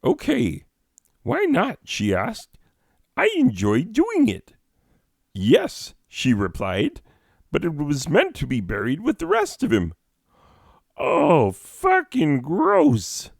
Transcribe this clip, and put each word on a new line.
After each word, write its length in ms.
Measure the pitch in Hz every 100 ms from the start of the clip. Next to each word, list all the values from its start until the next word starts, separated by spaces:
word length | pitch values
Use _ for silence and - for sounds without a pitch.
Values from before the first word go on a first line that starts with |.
Okay, 600 | 135 320 - 285 92 104 _ _ _ _ _ _
why 220 | - 359
not? 340 | 392 269 240 -
she 300 | - - 104
asked. 440 | 92 107 220 - _ _ _ _ _ _ -
I 140 | 403 403
enjoy 460 | 262 92 101 110
doing 460 | 185 226 427 415 277
it. 260 | 90 _ _ _ _ _ _ _ _ _
Yes, 600 | 98 98 156 - - - _ _
she 240 | - 131
replied, 680 | 107 98 - 98 95 277 - _ _ _ _ _
but 120 | -
it 100 | 170
was 340 | 147 147 143 127
meant 260 | - 381 -
to 100 | 127
be 140 | 131
buried 400 | 90 104 110 147
with 180 | 240 214
the 80 | 330
rest 360 | 440 415 -
of 100 | 240
him. 200 | 110 85 - _ _ _ _ _ _ _ _ _ -
Oh, 560 | - - - 160 104
fucking 880 | 92 - - 381 370 339 254 156 139
gross. 920 | 131 180 330 403 302 113 87 - -